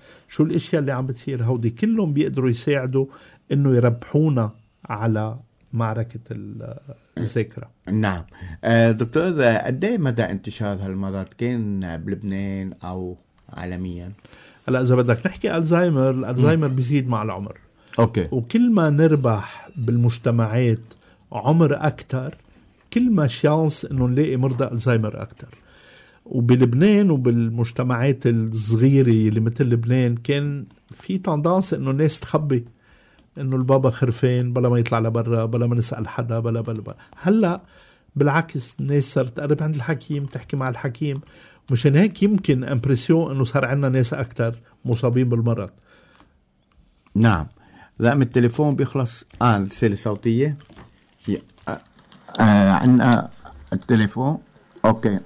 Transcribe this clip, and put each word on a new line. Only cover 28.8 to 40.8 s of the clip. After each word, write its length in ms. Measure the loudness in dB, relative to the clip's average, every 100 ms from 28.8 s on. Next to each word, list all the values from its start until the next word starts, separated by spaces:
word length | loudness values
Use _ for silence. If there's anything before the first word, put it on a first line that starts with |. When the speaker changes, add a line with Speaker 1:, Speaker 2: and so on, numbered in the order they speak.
| 4 6 4
Speaker 1:
اللي 320 | 4 4 2
مثل 240 | 0 0
لبنان 520 | 0 0 0 0 0 -2
كان 500 | -2 -2 -2 -6 -12 -20 _
في 260 | -14 -6 -4
tendance 560 | -2 -2 2 0 0
إنه 180 | -4 -2
الناس 280 | 0 0 -2
تخبي 460 | -4 -2 0 -2 -4 _ _ _ _ _ _ -8
إنه 180 | -4 -2
البابا 340 | 2 2 2
خرفان، 640 | 0 -2 0 0 0 -2
بلا 160 | 0 2
ما 100 | 2
يطلع 200 | 2 0
لبرا، 460 | 0 -2 -2 -2 -2
بلا 220 | -2 0
ما 80 | 0
نسأل 320 | -2 -6 -8
حدا، 320 | -6 -6 -4
بلا، 220 | -2 -4
بلا، 200 | -6 -10
بلا. 140 | -12 -16 -20 -6
هلأ 400 | 0 2 2 -2 -10 _ _ _ _ -2
بالعكس 600 | 0 0 -2 -8 -10 -8
الناس 240 | -2 0
صارت 340 | 0 -2 -4 -4
تقرب 260 | -2 -2
عند 120 | -2 -4
الحكيم، 500 | -4 -6 -6 -8 -8
تحكي 320 | -10 -8 -6
مع 120 | -4
الحكيم. 520 | -6